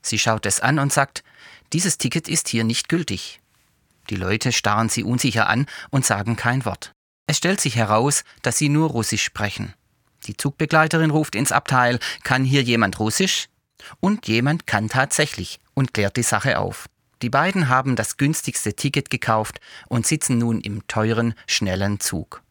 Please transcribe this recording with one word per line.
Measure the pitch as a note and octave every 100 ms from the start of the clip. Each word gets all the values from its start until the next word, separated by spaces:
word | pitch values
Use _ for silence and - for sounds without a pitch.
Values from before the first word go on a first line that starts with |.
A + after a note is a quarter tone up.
Sie | - G#2+
schaut | - A2 G2+
es | -
an | B2 D3+
und | C#3
sagt: | - C3+ - _ - - - _
„Dieses | D#3+ F#3 -
Ticket | B2+ E3 -
ist | - -
hier | A#2
nicht | A2+ A#2+ -
gültig.“ | E3+ E3 G2 - - _ _ _ _ _ _ -
Die | G2+
Leute | F#2 A2 C3
starren | - G#2 G#2 A2+
sie | -
unsicher | G2+ A#2+ C3 A2 G2
an | A2 C#3 - -
und | C3+
sagen | - G2+ G#2 A2+
kein | A#2 C3 A2+
Wort. | F2+ - _ _ _ -
Es | D3+
stellt | E3+ F#3+
sich | C#3 A2+
heraus, | G#2 G#2+ C3+ C#3+ - -
dass | A#2+ -
sie | D3
nur | D3 D#3
Russisch | B2 G#2+ G#2+
sprechen. | - - G#2 - G2 - _ _ _ _ -
Die | -
Zugbegleiterin | C#3 - D3+ D#3+ D#3 E3 D#3
ruft | D3 D3+ G2+
ins | C#3+
Abteil: | - - C3 B2 A#2+ - -
„Kann | - C3
hier | C3 C#3
jemand | B2 A#2 G#2 -
Russisch?“ | A2 - F#2+ - - _ _ _ - -
Und | F#3 G#3 -
jemand | A2+ C3 D#3+ -
kann | G#2+ G#2+
tatsächlich | C3 C3+ - D3+ - F#2 - _ -
und | C3+
klärt | - G2+ -
die |
Sache | A#2+ G#2+ C3+ -
auf. | F#2 - - _ _ _
Die | A#2+
beiden | C3 F3 F#3+ C#3+
haben | C3 C3 A#2+
das | A2 -
günstigste | C#3 D#3 - - G#2+ -
Ticket | C#3+ C#3+ -
gekauft | B2+ - A2 G#2+ - - - -
und | A#2 A2
sitzen | D#3 - A#2+
nun | A#2 A2+
im | - G2+ -
teuren, | - A2 A#2 A#2 G#2+ -
schnellen | - G2+ F#2 G2+ G2+
Zug. | - E2 D2+ - _